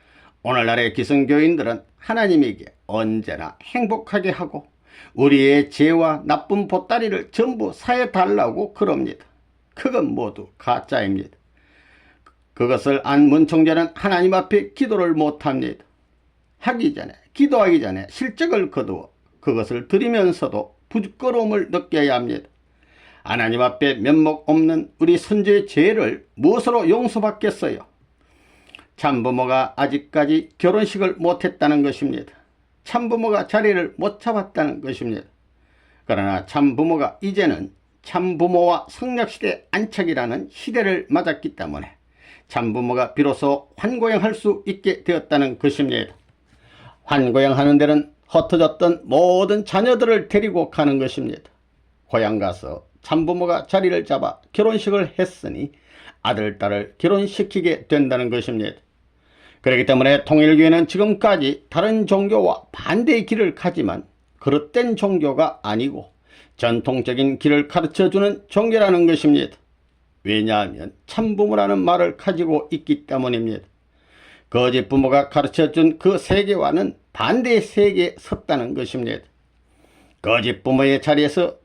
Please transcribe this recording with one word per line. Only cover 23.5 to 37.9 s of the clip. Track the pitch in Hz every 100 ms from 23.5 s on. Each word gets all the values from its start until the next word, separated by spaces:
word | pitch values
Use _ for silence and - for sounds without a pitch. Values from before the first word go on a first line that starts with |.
| 120
앞에 | 123 - 143 123
면목 | 123 156 156 151 -
없는 | 160 160 160 - -
우리 | 160 175
선조의 | - 214 202 202 202
죄를 | 147 185 220 117 139 _
무엇으로 | - 175 240 240 240 165
용서받겠어요? | 226 240 226 214 202 208 - 147 110 - _ _ _ _ _ _ _ _ - _ -
참부모가 | 151 127 123 123 127 131 127 -
아직까지 | 139 143 - 151 147 160 - -
결혼식을 | 180 208 208 190 190 -
못했다는 | 170 175 180 - 147 151
것입니다. | 143 131 139 127 - - _ _ _ _ -
참부모가 | 240 233 233 220 202 -
자리를 | 214 214 185 170 -
못 | 202 202
잡았다는 | 233 214 190 160 147 -
것입니다. | 131 123 117 107 - _ _ _ _ _ _ _ -
그러나 | 101 98 95 -
참부모가 | 147 143 123 165 156 135 -
이제는 | 196 190 170 85 95 _ _